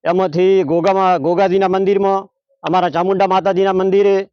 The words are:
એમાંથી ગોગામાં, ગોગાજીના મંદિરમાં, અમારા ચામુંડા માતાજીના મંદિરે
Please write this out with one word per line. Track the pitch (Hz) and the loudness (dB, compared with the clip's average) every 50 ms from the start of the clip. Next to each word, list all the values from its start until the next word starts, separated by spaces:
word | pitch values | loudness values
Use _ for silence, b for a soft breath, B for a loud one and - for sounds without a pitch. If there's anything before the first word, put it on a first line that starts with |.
| - | -2
એમાંથી | 165 175 185 190 180 147 180 185 190 196 190 | -2 -2 0 -2 -2 0 0 2 2 2 2
ગોગામાં, | 180 135 165 170 165 196 190 190 190 185 180 160 | 2 0 -2 0 0 0 0 2 2 0 0 0
ગોગાજીના | 135 165 175 175 196 185 180 196 196 185 | 0 -2 0 0 0 0 0 0 0 0
મંદિરમાં, | 185 190 196 190 202 196 196 196 196 196 196 _ _ _ _ _ _ _ | 0 0 0 0 0 0 0 0 -2 -2 -4 _ _ _ _ _ _ _
અમારા | - 156 175 185 180 175 | -6 -2 0 0 0 0
ચામુંડા | 143 170 175 190 196 185 196 | -2 -2 -2 -2 0 0 0
માતાજીના | 185 185 190 165 196 185 180 196 196 | 0 0 0 0 0 0 0 0 0
મંદિરે | 185 185 190 190 185 202 202 202 196 190 196 _ | 0 0 0 2 2 2 2 2 2 0 -2 _